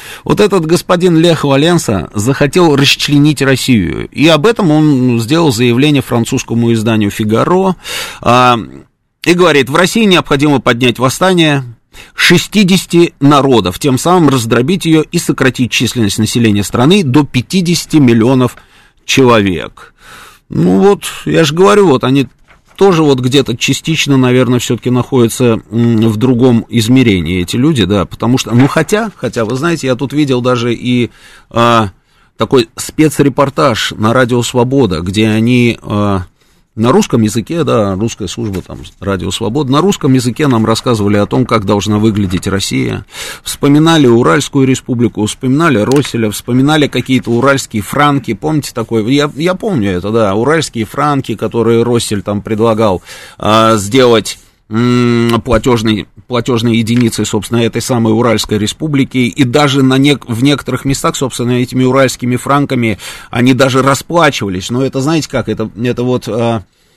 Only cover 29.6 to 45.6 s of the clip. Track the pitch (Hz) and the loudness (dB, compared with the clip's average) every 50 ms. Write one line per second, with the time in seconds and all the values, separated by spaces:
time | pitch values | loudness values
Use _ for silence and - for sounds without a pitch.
29.6 | 147 170 170 143 - 131 127 110 143 123 139 147 151 135 131 123 120 127 127 120 | -4 -4 -4 -4 -2 -4 -4 -2 -4 -4 -2 -2 0 0 0 -2 0 -2 -2 -2
30.6 | 117 123 117 - - 123 123 123 117 - _ _ - - - - _ _ - 117 | -2 -4 -4 -4 -2 -2 0 0 -2 -4 _ _ -20 -20 -20 -20 _ _ -2 0
31.6 | 117 120 117 113 107 98 - _ _ _ _ _ _ _ _ - 117 - - 131 | 2 2 2 2 0 -2 -6 _ _ _ _ _ _ _ _ -8 -4 0 2 0
32.6 | 113 - _ - - - - - 151 151 - - 143 139 - - 139 143 - - | 0 0 _ -14 -14 -6 -2 0 0 0 2 2 0 0 2 0 -2 -2 0 0
33.6 | 156 139 113 95 - - - - 104 110 117 127 131 113 123 120 117 - - 127 | 0 0 0 -2 -4 -6 -6 -2 -2 0 2 2 2 2 0 -2 -2 -2 -2 -2
34.6 | 120 127 135 139 131 98 87 78 87 92 92 107 110 110 107 113 113 117 127 123 | 0 0 2 0 0 0 0 -2 -4 -4 -2 0 0 0 0 0 0 2 2 2
35.6 | 120 117 110 - - - 107 104 104 101 98 95 90 - _ _ _ _ _ _ | 2 2 0 -2 -6 -6 -4 -2 -2 -2 -2 -4 -6 -8 _ _ _ _ _ _
36.6 | _ _ - 113 110 120 151 208 208 - - 120 110 107 - 117 101 - 160 170 | _ _ -8 -4 0 2 2 2 0 0 0 0 0 0 -2 -4 -6 -4 -4 -4
37.6 | 147 123 123 117 104 98 95 92 110 117 - - 110 85 - - 117 107 98 90 | -2 0 0 0 0 -2 -2 -4 -4 -6 -6 -8 -10 -10 -8 -8 -8 -6 -6 -8
38.6 | - - 76 64 - - - - - 98 98 90 87 92 92 - 110 104 113 147 | -10 -12 -14 -18 -18 -20 -18 -12 -6 -6 -6 -4 -4 -6 -6 -6 -6 -4 -4 -4
39.6 | 151 123 135 147 165 202 202 - - 139 131 131 117 127 113 - 151 143 127 113 | -2 0 0 2 2 0 0 0 0 0 2 2 0 -2 -2 -2 0 0 2 2
40.6 | 107 104 113 - - 127 120 107 101 101 104 101 104 95 - 131 123 - 120 110 | 2 0 0 0 0 -2 -2 0 0 0 0 0 0 0 0 -2 -2 0 -2 -2
41.6 | 101 98 107 101 101 107 107 107 107 113 104 107 101 92 92 85 - 104 92 95 | 0 0 -2 0 0 0 0 0 0 0 0 0 -2 -2 -2 -4 -4 -4 -4 -4
42.6 | - - - 131 65 117 110 98 - - - - - - - - - - - - | -4 -4 -4 -4 -4 -4 -6 -8 -10 -14 -16 -16 -14 -14 -16 -14 -14 -14 -8 -2
43.6 | - 143 143 151 156 165 165 160 139 123 117 117 127 156 165 151 - - - 139 | 0 2 4 4 4 4 4 4 4 4 4 4 4 2 2 0 0 -2 -2 0
44.6 | 131 127 131 - - - 131 117 120 107 - 92 107 107 - - - 127 131 147 | 2 2 0 -2 -2 -6 -4 -2 -2 -2 -2 -2 -4 -4 -4 -4 -2 -2 0 2